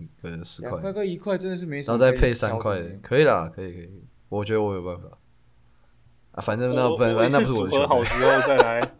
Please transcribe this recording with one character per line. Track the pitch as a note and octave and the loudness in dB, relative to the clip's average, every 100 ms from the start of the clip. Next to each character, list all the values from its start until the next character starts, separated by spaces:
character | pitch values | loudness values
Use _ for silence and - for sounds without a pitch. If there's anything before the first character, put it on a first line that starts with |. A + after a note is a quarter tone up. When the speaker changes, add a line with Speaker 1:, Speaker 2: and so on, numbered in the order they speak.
| D#2+ - | -18 -16
Speaker 1:
个 | F2+ E2+ | -14 -12
十 | F2 - | -12 -12
块。 | A#2+ | -8
Speaker 2:
两 | E3 | -8
块 | F#3+ | -6
跟 | G3 G3+ | -4 -4
一 | F3 | -4
块 | - F#3 | -4 -4
真 | F#3+ | -4
的 | F3+ | -8
是 | F3 | -8
没 | C#3+ | -8
什 | C#3+ | -2
么 | A#2 | 4
Speaker 1:
然 | B2+ | 4
后 | B2+ | 6
再 | |
配 | B2+ | 2
三 | A#2 A2 A2+ | 2 -2 -2
块， | A2+ G2 | -4 -4
Speaker 2:
可 | |
以 | E2+ | -6
挑 | |
的。 | G2 | -12
Speaker 1:
可 | - B2+ | -2 2
以 | |
啦， | D3+ G#2 E2 | 4 4 0
可 | - | -8
以， | F#2+ | -12
可 | F2+ | -12
以， | E2+ F#2+ - - - | -18 -20 -20 -20 -8
我 | G2+ | -6
觉 | G2+ | -2
得 | A2 | 0
我 | G#2 | 0
有 | F#2+ | -2
办 | F2+ F2 | -6 -10
法。 | F2+ - _ _ _ _ _ _ _ _ _ _ _ | -14 -20 _ _ _ _ _ _ _ _ _ _ _
啊， | - | -10
反 | - A2 | -4 -2
正 | B2+ | -2
那， | B2+ B2 | 0 0
Speaker 3:
我， | A#2 | 2
Speaker 1:
反， | A#2 | 2
Speaker 3:
我 | A2 | 4
一 | A#2 | 4
次 | C#3 | 4
Speaker 1:
反 | |
正 | |
那 | A#2+ | 2
不 | |
是 | A#2 | 0
我 | F#2+ | 0
的 | |
球 | C#3 | 0
队。 | C#3+ | 2
Speaker 3:
组 | |
合 | |
好 | C3 | 2
之 | A#2 - | 0 2
后 | C3 C3+ - | 4 4 4
再 | C3 | 4
来。 | A#2 A#2 B2 | 4 2 -4